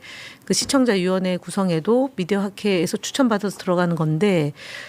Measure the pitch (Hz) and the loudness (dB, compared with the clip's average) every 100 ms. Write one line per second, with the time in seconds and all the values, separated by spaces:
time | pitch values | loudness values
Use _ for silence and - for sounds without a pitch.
0 | - - - - - 190 - 269 247 196 | -8 -18 -18 -16 -4 -2 0 2 2 2
1 | 180 185 185 180 - 202 190 160 156 240 | 2 0 0 -2 -4 -2 0 0 2 2
2 | 269 262 175 202 196 190 208 185 160 214 | 2 -2 -2 -2 -2 -4 0 0 0 -2
3 | - - 254 208 202 - - 175 180 165 | -4 0 2 2 -2 -4 0 2 2 2
4 | 156 156 208 180 147 - - - | 0 2 2 2 0 -4 -14 -14